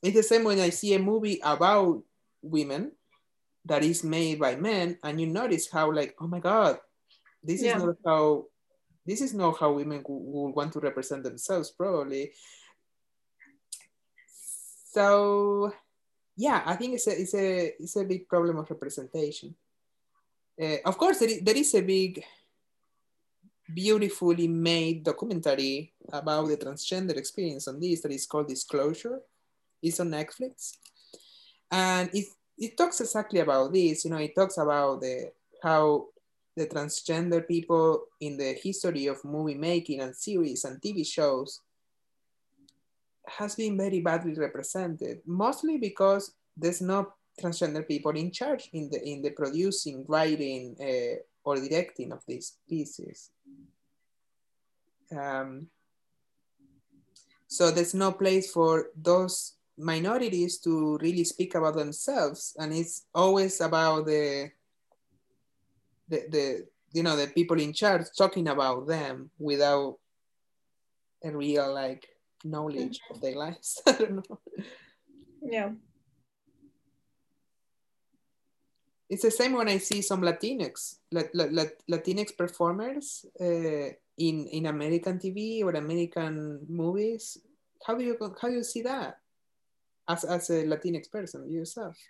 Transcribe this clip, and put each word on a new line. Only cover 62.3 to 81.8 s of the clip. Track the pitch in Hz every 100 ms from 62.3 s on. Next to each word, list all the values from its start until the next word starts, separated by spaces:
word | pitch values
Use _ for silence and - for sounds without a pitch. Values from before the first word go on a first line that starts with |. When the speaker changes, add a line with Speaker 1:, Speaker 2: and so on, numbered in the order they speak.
| 147 - -
Speaker 1:
and | 156
it's | 160 165 - _
always | 165 185 196 190 190
about | 165 160 160 156 156
the, | 151 147 139 143 _ _ _ _ _ _ _ _ _ _ _ _ _ _ _ _
the, | 160 156
the, | 156 139 113 - _ _
you | 160
know, | 165 151
the | 143
people | 156 170 165
in | 147
charge | 151 208 185 165 -
talking | 190 190 165
about | 139 135 127 139
them | 160 143 131 135 _
without | 151 143 143 143 139 - _ _ _ _ _ _ _ _ _ _ _ _
a | 165
real, | 151 143 147 139
like, | 139 135 131 - _ _ _
knowledge | 160 156 156 139 127 -
Speaker 2:
Mm-hmm. | -
Speaker 1:
of | 117
their | 135 139
lives. | 151 175 - -
<laughs> | -
I |
don't | 254 214 196
know. | 185 165 - - - - - _ _ - - -
Speaker 2:
Yeah. | 285 226 202 220 _ _ _ _ _ _ _ _ - _ _ _ _ _ _ _ _ _ _ _ _ _ _ _ _ _ _ _ _ _ _ _ _
Speaker 1:
It's | 196
the | 226
same | 220 247
when | 254 214
I | 196
see | 190 208
some | 196 196
Latinx, | 180 170 214 262 147 - - - _
Lat-, | 170 160
Lat-, | 170 151
Lat-, | 160 156 -